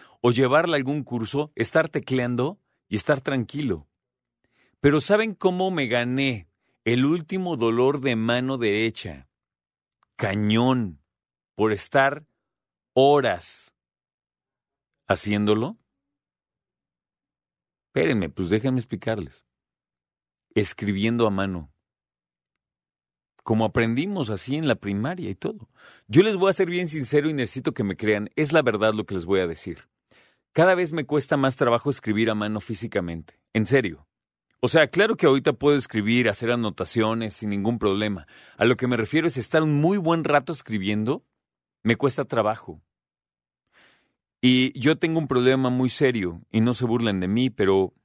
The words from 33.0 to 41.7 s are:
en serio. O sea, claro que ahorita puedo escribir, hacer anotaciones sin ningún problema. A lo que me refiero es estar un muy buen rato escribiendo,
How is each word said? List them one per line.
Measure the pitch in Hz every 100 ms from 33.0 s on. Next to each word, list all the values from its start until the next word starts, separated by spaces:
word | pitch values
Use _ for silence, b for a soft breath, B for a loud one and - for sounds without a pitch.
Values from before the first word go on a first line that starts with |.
| 87 85 - - _
en | 110
serio. | 104 135 101 78 _ _ _ _ _ -
O | 123
sea, | 160 143
claro | 170 214 220
que | 151
ahorita | 135 147
puedo | 131 143 143
escribir, | - 110 104 120 113
hacer | 98 117
anotaciones | 120 110 87 90 113 110 113 110
sin | - 107
ningún | 101 104 117
problema. | 107 98 107 95 - B B B
A |
lo | 117 120
que | 123
me | 117
refiero | 107 160 160
es | 131
estar | 107 160
un | 156 147
muy | 160 202
buen | 165 165
rato | 151 143 143
escribiendo, | 151 - 107 95 107 107 156 _ _ _ _ _